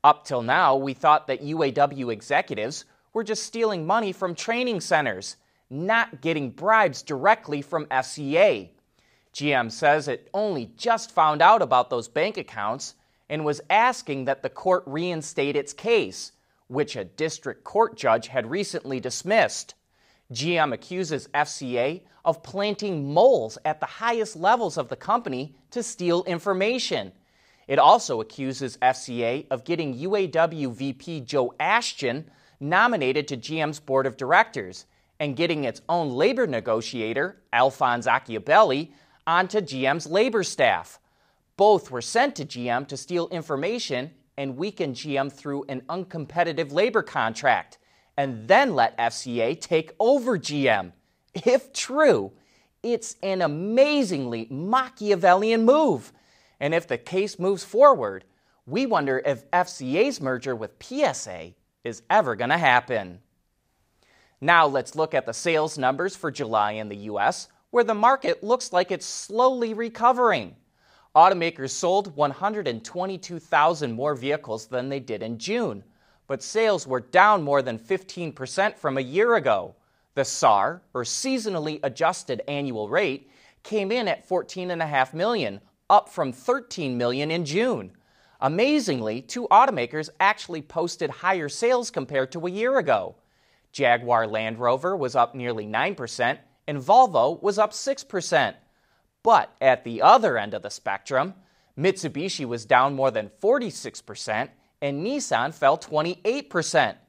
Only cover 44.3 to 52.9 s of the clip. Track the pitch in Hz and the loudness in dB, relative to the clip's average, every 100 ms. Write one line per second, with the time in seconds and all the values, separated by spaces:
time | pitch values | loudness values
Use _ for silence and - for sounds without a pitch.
44.3 | - 139 127 196 208 156 120 156 139 139 | -10 -8 -6 -8 -4 -6 -6 -4 -4 -4
45.3 | - 147 139 139 131 123 175 185 165 139 | -8 -8 -8 -6 -10 -8 -10 -8 -10 -6
46.3 | 165 170 151 151 147 220 220 - 147 113 | -2 -2 -2 -2 0 2 0 -2 -2 -2
47.3 | 113 139 104 - _ _ _ _ - 139 | 0 2 2 0 _ _ _ _ -4 -4
48.3 | 117 113 202 277 147 113 - 117 - 127 | -6 4 4 6 2 2 2 -4 -4 -6
49.3 | 120 113 165 - 160 156 - 226 285 240 | -2 -2 -2 -2 -2 -2 -2 2 2 2
50.3 | 196 - 147 131 104 90 _ _ _ _ | -4 -2 0 2 2 -2 _ _ _ _
51.3 | 180 254 254 - - - 277 302 139 98 | -2 2 2 0 -10 -4 4 4 4 0
52.3 | _ _ _ _ _ 226 | _ _ _ _ _ -4